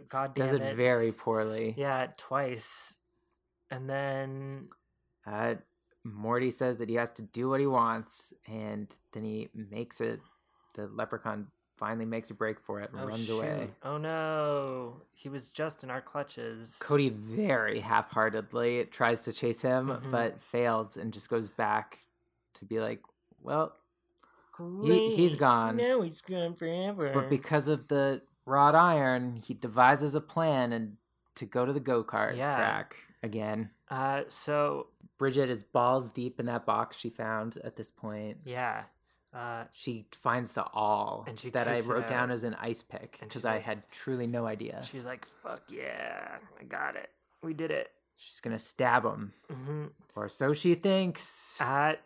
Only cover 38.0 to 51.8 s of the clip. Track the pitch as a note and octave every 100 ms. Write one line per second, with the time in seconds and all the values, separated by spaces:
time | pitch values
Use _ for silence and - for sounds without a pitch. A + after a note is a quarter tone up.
38 | A2 G#2+ G#2+ - B2+ B2 B2 A2 A2 _
39 | _ _ _ B2 A#2+ A#2 A2+ - - A2+
40 | G#2+ - C3 A#2+ A#2+ - - A2 G#2+ G#2
41 | G#2 G#2+ G#2+ A2+ B2 B2 A#2 A#2+ A#2 A#2+
42 | A#2 B2 B2 B2 A#2 G#2+ A2+ A#2 - -
43 | - - A2 A2+ A2+ A2 A2+ G#2+ - -
44 | - B2+ A#2 A#2+ A2+ G#2+ A2+ - B2+ C#3
45 | B2 B2+ - - - B2+ - - - -
46 | - - - - - - - - C#3+ -
47 | - _ _ _ D#3+ D#3 D#3+ D3 - _
48 | _ _ - - - A2+ - - B2 B2
49 | A2+ G#2 G#2 - - B2+ C3+ D3+ D3 -
50 | _ - G#2 - C#3 D3 F3 E3+ G3 F#3+
51 | F#3 - - - - - B2+ C3+